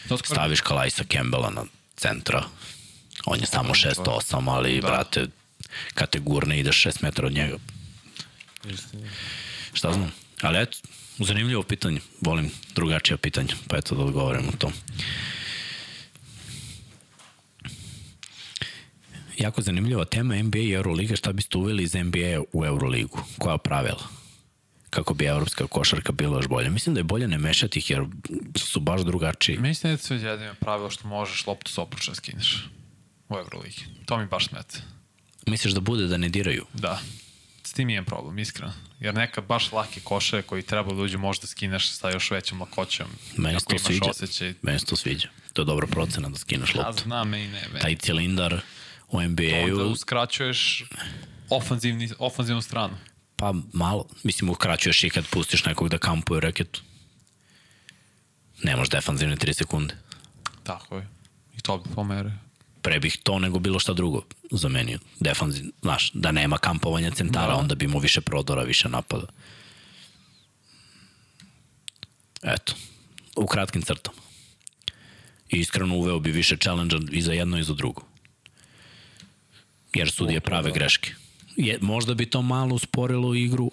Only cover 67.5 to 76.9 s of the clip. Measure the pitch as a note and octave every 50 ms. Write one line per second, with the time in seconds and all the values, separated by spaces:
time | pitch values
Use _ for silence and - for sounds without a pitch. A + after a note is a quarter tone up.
67.5 | - C3+ - - C#3+ - - C#3+ C#3+ - C#2+ - - - - - D3+ - C#2 C2+
68.5 | C#2 C2 - B2 A#2+ - - - - B1 - - - A2+ G#2+ - - - - -
69.5 | - - - - - - - - - - - - - - - - - _ _ _
70.5 | _ _ _ _ - - - - - - - - _ _ _ _ _ - - -
71.5 | - _ _ _ _ _ _ - - _ - - _ _ _ _ - - - -
72.5 | - - - - - - - - - - - - - - - - - A2+ G#2 -
73.5 | - G2 F#2+ - - F2 D2+ - D#2 - - - - - - - - - - -
74.5 | - _ _ - - _ _ - - - - - - - - - - - _ -
75.5 | - E2+ E2+ - - F#2+ F#2 F2+ F2+ F2 F2 F2+ F2 E2 D2+ D#2+ D#2 E2+ E2 -
76.5 | E2+ D#2 - F#2+ F2 E2+ E2+ F2